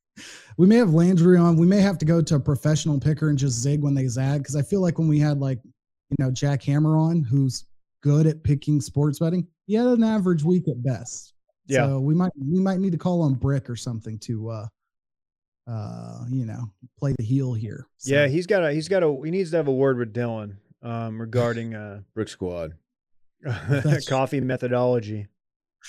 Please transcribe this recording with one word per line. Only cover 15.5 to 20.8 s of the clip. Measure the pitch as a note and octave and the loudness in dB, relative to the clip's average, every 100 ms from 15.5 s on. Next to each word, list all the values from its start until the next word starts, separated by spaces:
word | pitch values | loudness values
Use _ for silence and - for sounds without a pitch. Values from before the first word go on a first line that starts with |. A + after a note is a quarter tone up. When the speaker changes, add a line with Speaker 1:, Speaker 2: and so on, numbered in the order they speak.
| _ - | _ -12
Speaker 1:
uh, | A2+ G#2+ A#2 A2+ A#2 A#2+ | -10 -10 -12 -16 -14 -6
you | C3 A2+ | -6 -6
know, | A#2 A2+ _ - - | -8 -12 _ -20 -6
play | C#3 C3 | -4 -2
the | |
heel | G#2+ C3+ C3 | 0 0 0
here. | A2+ G#2+ - - _ | -4 -6 -10 -18 _
So | C3 | 0
Speaker 2:
Yeah, | C#3 C#3+ | 2 4
he's | D3+ F3+ | 2 0
got | G3+ | 0
a, | D#3+ | 2
he's | D3+ D#3+ | -2 0
got | F#3+ | 2
a, | D#3+ C3+ | 2 0
he | D#3 | -4
needs | F#3 F3 | -4 -2
to | E3 | 0
have | C#3+ | 0
a | |
word | C3 C#3 B2 | 2 2 2
with | A#2 | -2
Dylan, | A#2+ A#2+ A2+ G#2 G2+ _ _ | -4 -4 -6 -10 -14 _ _